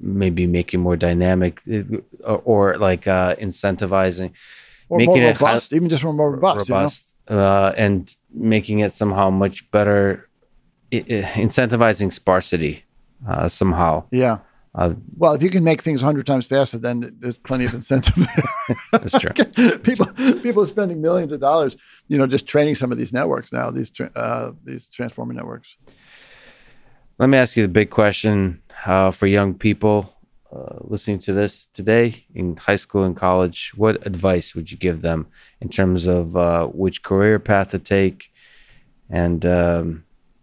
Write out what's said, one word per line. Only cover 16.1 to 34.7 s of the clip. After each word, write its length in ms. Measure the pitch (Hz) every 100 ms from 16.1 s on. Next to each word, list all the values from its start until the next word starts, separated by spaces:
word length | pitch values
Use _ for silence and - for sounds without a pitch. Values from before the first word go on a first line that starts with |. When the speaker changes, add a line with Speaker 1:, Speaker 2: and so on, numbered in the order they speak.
| 147 135
Speaker 2:
times 200 | 135 -
faster, 320 | 139 135 117
then 380 | 120 120 120 -
there's 180 | 123 -
plenty 280 | - 131
of 100 | 120
incentive 400 | 117 - 131 - -
there. 600 | - - - 1077 1077 - -
<laughs> 0 |
Speaker 1:
That's 260 | 330 - 269
true. 140 | 117 - - - 240 -
Speaker 2:
People, 280 | 226 247 - - 262 -
people 200 | 240 208
are 40 | 196
spending 320 | 214 190 160
millions 320 | 156 180 156
of 80 | 143
dollars, 360 | 139 160 139 - _ _ -
you 100 | 147
know, 120 | 135
just 180 | 135 -
training 300 | 147 151 135
some 160 | 127
of 60 | 120
these 140 | -
networks 400 | 123 156 123 -
now, 200 | 123 123
these 180 | 127 120
tra-, 220 | - 123
uh, 380 | 123 117 120 120 -
these 240 | 127 123 -
transformer 460 | - 120 120 120
networks. 420 | 120 120 117 - _ _ _ _ - - - - _ _ _ - _ _ -
Speaker 1:
Let 100 | 131
me 80 | 135
ask 200 | 127 117
you 60 |
the 40 | 101
big 220 | 98 101
question, 720 | - 104 - 107 101 95 82 _ - 95
uh, 240 | 95 95
for 160 | 90 98
young 260 | 101 98
people, 600 | 92 110 101 107 104 98 _ _ _ _
uh, 280 | 67 65 -
listening 380 | - 104 - 98
to 120 | -
this 340 | 98 101 - -
today 500 | - 101 117 120 - _
in 220 | - 90 80
high 200 | - 101
school 280 | - 101
and 100 | 95
college. 580 | 87 92 92 90 - - -
What 280 | 110 101 101
advice 480 | 87 95 90 -
would 160 | 90 78